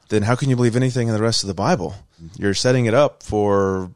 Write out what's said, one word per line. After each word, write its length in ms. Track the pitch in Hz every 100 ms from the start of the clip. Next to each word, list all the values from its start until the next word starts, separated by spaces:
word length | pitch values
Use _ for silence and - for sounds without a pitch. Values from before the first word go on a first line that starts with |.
| _
then 140 | 107
how 120 | 104 123
can 140 | 135
you 60 | 123
believe 200 | 120 120
anything 320 | 131 123 117
in 40 |
the 80 | 107
rest 220 | 113 110
of 40 | 98
the 60 |
Bible? 420 | 92 110 165 82 - - _ 82 -
You're 160 | 98 95
setting 300 | 127 127 117
it 80 | 120
up 260 | 143 -
for, 720 | - 107 104 98 98 95 90